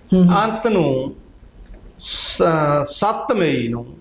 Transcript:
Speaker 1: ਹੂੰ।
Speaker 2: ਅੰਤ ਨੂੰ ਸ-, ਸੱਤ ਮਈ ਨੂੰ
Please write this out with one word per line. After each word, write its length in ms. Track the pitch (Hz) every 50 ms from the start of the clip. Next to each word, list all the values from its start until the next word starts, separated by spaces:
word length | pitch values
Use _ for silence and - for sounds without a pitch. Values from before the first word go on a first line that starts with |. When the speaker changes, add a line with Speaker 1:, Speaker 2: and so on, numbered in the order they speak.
| - - 190
Speaker 1:
ਹੂੰ। 160 | 185 180 175 180 196 214
Speaker 2:
ਅੰਤ 240 | 220 220 - -
ਨੂੰ 480 | 233 214 185 156 139 131 131 131 139 - - - - - - - - _ - - - - - - - - -
ਸ-, 440 | - - - - - - - - 185 170 160 156 151 147 147 147 143 -
ਸੱਤ 440 | - - 202 208 220 - - - -
ਮਈ 340 | 202 175 151 135 127 117
ਨੂੰ 300 | 117 120 117 120 127 147 -